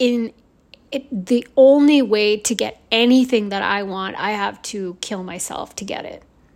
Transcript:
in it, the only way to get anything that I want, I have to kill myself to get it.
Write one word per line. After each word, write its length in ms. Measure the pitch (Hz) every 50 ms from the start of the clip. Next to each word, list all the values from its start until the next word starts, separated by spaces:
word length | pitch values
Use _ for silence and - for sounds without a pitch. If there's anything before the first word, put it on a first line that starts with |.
in 320 | 254 247 240 233 226 - - _ _ _ _ _ _ _ - _ _ _
it, 360 | - 277 - _ 254 190 180
the 200 | - 247 240 - - _
only 460 | 277 262 269 285 294 285 294 302 277
way 340 | 254 196 214 208 208 208 214 208
to 160 | 208 - 226
get 260 | 190 214 214 - _ _ _
anything 600 | 226 226 240 247 254 262 247 254 254 220 208 196
that 120 | 196 196
I 220 | 190 190 202 202 202
want, 320 | 196 190 190 190 190 -
I 160 | - 185 208
have 280 | 214 202 202 202 208 -
to 340 | - - - 202 190 180 180 -
kill 220 | - - 214 185
myself 540 | 185 175 170 180 - - - - - - -
to 80 | - 196
get 200 | - - - -
it. 200 | - - - - _ _ _ _ _ _